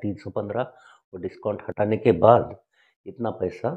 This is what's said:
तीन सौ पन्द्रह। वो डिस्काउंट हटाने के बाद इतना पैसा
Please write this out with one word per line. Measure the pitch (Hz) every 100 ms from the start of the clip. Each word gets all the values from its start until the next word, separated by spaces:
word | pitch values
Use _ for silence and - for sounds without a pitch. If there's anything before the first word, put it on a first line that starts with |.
तीन | 104 92
सौ | 101
पन्द्रह। | 110 104 110 127 - - - _
वो | 92
डिस्काउंट | 92 - 107 104 -
हटाने | - 104 110
के | 123 85
बाद | 107 120 - - _ _ _ _ 98
इतना | 95 113
पैसा | - 92 - 123